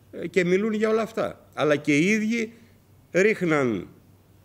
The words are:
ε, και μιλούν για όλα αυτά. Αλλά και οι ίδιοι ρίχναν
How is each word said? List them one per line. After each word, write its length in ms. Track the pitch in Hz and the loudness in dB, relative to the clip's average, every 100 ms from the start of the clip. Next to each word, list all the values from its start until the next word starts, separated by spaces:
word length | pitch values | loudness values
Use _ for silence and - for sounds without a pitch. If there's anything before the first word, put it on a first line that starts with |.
| _ | _
ε, 160 | 180 175 | -12 -4
και 180 | 185 175 | 0 2
μιλούν 280 | 185 220 | 2 0
για 160 | 214 220 | -2 0
όλα 120 | 220 | 0
αυτά. 480 | 214 - 120 - - | -2 -4 -6 -8 -16
Αλλά 220 | - 147 147 | -4 0 2
και 220 | 147 143 | 2 2
οι 80 | 175 | 2
ίδιοι 480 | 220 214 233 226 - - _ _ - _ | 2 0 -4 -6 -10 -20 _ _ -20 _
ρίχναν 760 | 175 202 208 180 151 131 101 - - - _ _ _ | 2 2 2 0 0 0 -2 -6 -16 -20 _ _ _